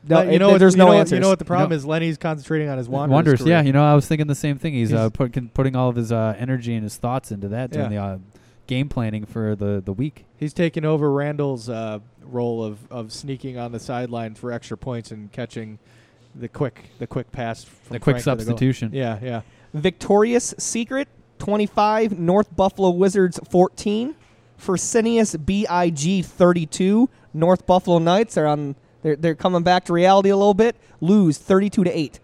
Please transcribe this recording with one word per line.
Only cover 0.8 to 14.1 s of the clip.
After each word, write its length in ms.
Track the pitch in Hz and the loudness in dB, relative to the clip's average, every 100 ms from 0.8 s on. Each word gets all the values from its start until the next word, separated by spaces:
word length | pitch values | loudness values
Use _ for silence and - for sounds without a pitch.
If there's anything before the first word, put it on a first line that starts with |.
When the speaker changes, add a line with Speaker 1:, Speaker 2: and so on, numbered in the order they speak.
| 180 | 8
Speaker 2:
know 60 | |
what, 80 | - | 8
Speaker 1:
answers. 160 | 160 185 | 4 2
Speaker 2:
you 40 | |
know 80 | 190 | 2
what 100 | 190 | 2
the 60 | |
problem 240 | 160 175 185 | 0 0 0
Speaker 3:
No. 60 | 160 | -2
Speaker 2:
is? 80 | |
Lenny's 320 | 139 160 165 156 | -2 -2 -2 -4
concentrating 540 | 170 156 131 160 151 | -6 -6 -4 -4 -4
on 80 | 131 | -6
his 100 | 120 | -6
Wanderers 240 | 135 143 | -4 2
Speaker 3:
Wonders, 240 | 135 160 127 | 4 6 4
Speaker 2:
career. 80 | 135 170 | 4 4
Speaker 3:
yeah. 60 | |
You 120 | 143 | 4
know, 100 | 135 | 4
I 100 | 147 | 6
was 120 | 147 - | 4 4
thinking 200 | 156 151 | -2 -2
the 60 | |
same 220 | 143 151 139 | -2 -4 -4
thing. 160 | 165 | -4
He's, 160 | 139 113 | -2 0
Speaker 2:
He's 100 | 113 | 2
Speaker 3:
uh, 120 | 110 | 0
put, 240 | - 127 | -2 -4
con-, 160 | 117 120 | -4 -6
putting 240 | - 135 131 | -2 0 2
all 140 | 127 | 2
of 60 | 120 | 0
his, 140 | 113 | -2
uh, 220 | 113 110 101 | -2 -2 -4
energy 360 | 123 131 117 | -4 -4 -4
and 80 | 117 | -6
his 120 | 107 - | -6 -8
thoughts 340 | 123 131 - | -6 -6 -8
into 180 | 104 98 | -10 -8
that 220 | 110 127 | -8 -8
during 200 | 151 131 | -6 -6
Speaker 2:
Yeah. 60 | 104 98 | -4 -6
Speaker 3:
the, 60 | |
uh, 40 | 95 92 _ _ _ - | -8 -14 _ _ _ -6
game 200 | 127 143 | -4 -4
planning 360 | 131 113 107 104 | -4 -4 -6 -10
for 280 | 117 107 | -6 -4
the, 260 | 104 104 101 | -4 -4 -4
the 80 | 95 | -6
week. 320 | 95 147 - _ _ | -6 -8 -10 _ _
Speaker 2:
He's 140 | 151 | -10
taking 300 | - 170 165 | -4 -4 -2
over 280 | 156 156 147 | -2 0 0
Randall's, 560 | 139 143 151 143 127 110 | 0 -4 -4 -4 -6 -8
uh, 300 | 113 113 107 110 _ | -8 -8 -10 -14 _
role 400 | - 123 120 117 | -12 -6 -4 -4
of, 140 | 110 104 120 | -8 -10 -16
of 220 | 123 110 | -14 -14
sneaking 460 | - 143 131 135 123 | -14 -12 -12 -12 -12
on 140 | 120 | -10
the 60 | 117 | -12
sideline 540 | - 123 123 | -10 -8 -6